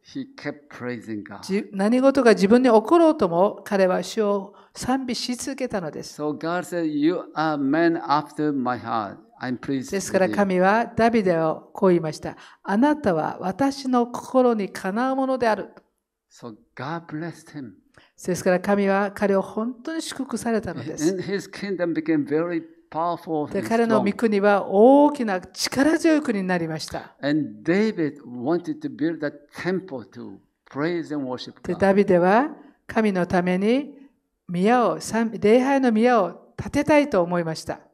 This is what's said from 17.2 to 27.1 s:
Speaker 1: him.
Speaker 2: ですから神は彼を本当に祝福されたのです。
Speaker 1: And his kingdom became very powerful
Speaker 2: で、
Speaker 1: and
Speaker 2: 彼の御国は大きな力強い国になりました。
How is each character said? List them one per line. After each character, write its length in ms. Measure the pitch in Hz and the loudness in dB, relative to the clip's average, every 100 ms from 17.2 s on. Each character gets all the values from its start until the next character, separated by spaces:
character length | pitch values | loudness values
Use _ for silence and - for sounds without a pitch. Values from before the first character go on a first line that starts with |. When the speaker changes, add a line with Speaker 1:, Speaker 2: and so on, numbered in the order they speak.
| 165 151 - | -10 -12 -18
Speaker 1:
him. 220 | 147 123 92 _ _ _ _ - | -16 -16 -18 _ _ _ _ -6
Speaker 2:
で 100 | 175 | -2
す 80 | |
か 80 | 190 | 0
ら 80 | 180 | 0
神 280 | 190 202 196 | 0 0 2
は 240 | 196 202 | 0 -2
彼 220 | 196 208 196 | -2 0 0
を 60 | |
本 320 | 190 - 226 254 | 0 -6 -6 -8
当 200 | - 330 | -10 -8
に 60 | |
祝 220 | 320 - | -10 -10
福 140 | 262 226 | -8 -6
さ 140 | 233 | -2
れ 100 | 226 | -4
た 120 | 208 | -4
の 100 | 165 | -10
で 140 | 123 - | -10 -2
す。 120 | 151 | -2
Speaker 1:
And 120 | 190 | -2
his 280 | 165 196 - | -4 -6 -6
kingdom 440 | - 202 185 175 | -12 -8 -4 -2
became 320 | 156 156 160 139 | -2 0 0 2
very 360 | 151 170 170 165 _ _ | 0 0 -4 -8 _ _
powerful 600 | 151 170 170 - 156 147 | -4 -4 -4 -4 -4 -2
Speaker 2:
で、 80 | 196 | -4
Speaker 1:
and 100 | - | -2
Speaker 2:
彼 160 | 226 233 | 0 2
の 180 | 220 | 2
御 80 | 196 | 0
国 280 | 202 233 208 | 0 0 2
は 280 | 202 202 - | 4 2 2
大 440 | 196 226 277 294 | 6 8 8 6
き 140 | 285 226 | 2 -4
な 140 | 185 | -4
力 560 | 175 - - 247 285 330 | -8 -8 -6 0 2 2
強 200 | 330 311 | 2 2
い 40 | |
国 200 | 294 208 | 0 -2
に 60 | 185 | 0
な 100 | 180 | -2
り 100 | 165 | -2
ま 120 | 156 | -6
し 60 | - | -8
た。 300 | - - | -12 -12